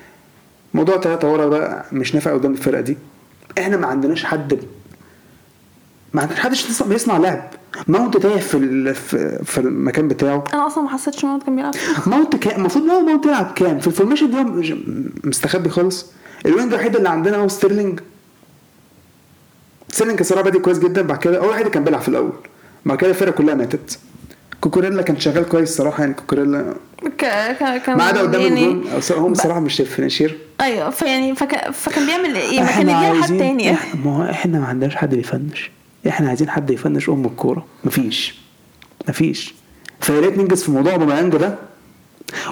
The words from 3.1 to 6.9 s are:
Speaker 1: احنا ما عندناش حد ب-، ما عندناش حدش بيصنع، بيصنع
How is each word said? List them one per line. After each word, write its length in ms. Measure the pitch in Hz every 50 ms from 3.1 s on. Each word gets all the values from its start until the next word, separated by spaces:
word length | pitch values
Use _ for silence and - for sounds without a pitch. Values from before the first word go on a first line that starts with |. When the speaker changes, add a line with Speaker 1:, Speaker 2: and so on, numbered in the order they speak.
| - - _ _ _ - - - - 196
Speaker 1:
احنا 180 | 185 196 202
ما 100 | 180 160
عندناش 360 | 127 131 135 135 147 165 165 -
حد 300 | - 160 151 143 139 139
ب-، 100 | 120 - - - - - - - - - - - _ _ - - - _ _ _ _ _ _ _ _ _ _ _ _ _ - -
ما 80 | 156
عندناش 180 | 143 156 165 -
حدش 280 | - 254 262 - -
بيصنع، 200 | - 226 - 262
بيصنع 300 | 208